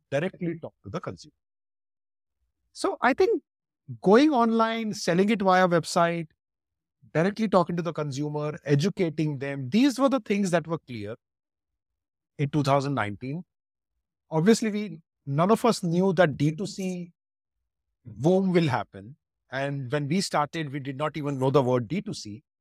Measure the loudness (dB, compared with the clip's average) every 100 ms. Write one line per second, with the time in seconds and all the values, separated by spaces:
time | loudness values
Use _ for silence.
0 | _ -4 -4 -6 -8 -8 -12 -16 -12 -10
1 | -10 -12 -16 _ _ _ _ _ _ _
2 | _ _ _ _ _ _ _ -8 -6 -2
3 | 0 2 2 0 -4 _ _ _ -18 -4
4 | 4 6 6 4 2 2 2 0 -4 -4
5 | 0 2 2 2 4 6 6 4 2 2
6 | 2 0 -8 _ _ _ _ _ _ _
7 | _ -2 0 0 0 2 2 -2 -4 -4
8 | -6 -6 -6 -6 -6 -8 0 2 2 0
9 | -2 -2 -4 -4 -6 -6 -2 2 2 4
10 | 2 0 -2 -2 0 0 -2 -6 -8 -12
11 | -10 -12 _ _ _ _ _ _ _ _
12 | _ _ _ -6 -4 0 2 2 0 -2
13 | -4 -6 -10 -12 -14 _ _ _ _ _
14 | _ _ _ 2 4 4 2 -4 -6 -12
15 | _ _ -6 0 2 4 2 0 0 0
16 | 2 4 2 2 -2 -2 -6 -6 -6 -6
17 | -10 _ _ _ _ _ _ _ _ _
18 | -18 -2 2 2 2 2 2 0 -4 -12
19 | -18 -20 _ _ _ -6 -6 -6 -4 -4
20 | -2 -2 -2 -2 -2 -4 -8 -8 -10 -6
21 | -6 -6 -6 -2 2 4 4 2 0 -4
22 | -6 -10 -12 -16 -18 _